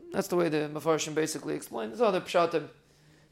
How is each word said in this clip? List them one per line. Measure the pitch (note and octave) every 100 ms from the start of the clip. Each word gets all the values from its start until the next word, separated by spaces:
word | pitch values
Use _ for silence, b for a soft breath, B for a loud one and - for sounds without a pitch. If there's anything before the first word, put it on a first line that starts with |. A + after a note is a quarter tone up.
| -
that's | E3 -
the | F3
way | E3+
the | D3+ D3+
Mefarshim | D3+ D3+ D#3 D#3
basically | D3+ D#3 - D3+
explain. | D3 - A3+ A3
There's | A3
other | A3+ F#3
pshatim, | - F3+ E3 E3 D3 - b b b b b